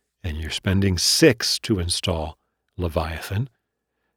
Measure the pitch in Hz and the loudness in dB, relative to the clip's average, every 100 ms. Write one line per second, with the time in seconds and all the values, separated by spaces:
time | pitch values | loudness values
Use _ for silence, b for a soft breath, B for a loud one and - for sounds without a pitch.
0 | _ _ 82 76 80 - - 95 98 90 | _ _ -8 -6 -8 -4 0 2 4 2
1 | - - 160 123 - - - 104 87 - | 0 6 6 4 0 -2 -2 -2 -2 -2
2 | - 82 78 - _ _ _ - 87 82 | -2 -4 -4 -10 _ _ _ -6 -2 -2
3 | 80 80 - 98 139 _ _ _ _ _ | -4 -6 -6 -4 -4 _ _ _ _ _
4 | _ | _